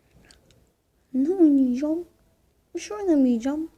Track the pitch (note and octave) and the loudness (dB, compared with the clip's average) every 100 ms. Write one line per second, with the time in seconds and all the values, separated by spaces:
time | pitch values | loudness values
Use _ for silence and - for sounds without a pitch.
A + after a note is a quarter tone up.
0 | _ _ _ _ _ _ _ _ _ _ | _ _ _ _ _ _ _ _ _ _
1 | _ B3+ C#4+ F#4+ D#4 C#4 B3+ B3 D4+ E4 | _ -4 -2 4 4 4 2 0 -4 -4
2 | F4 _ _ _ _ _ _ E4+ - G#4 | -8 _ _ _ _ _ _ -14 -12 -8
3 | G4 D4 C4 A#3 B3+ D4+ D#4+ | 0 2 2 0 -2 -6 -8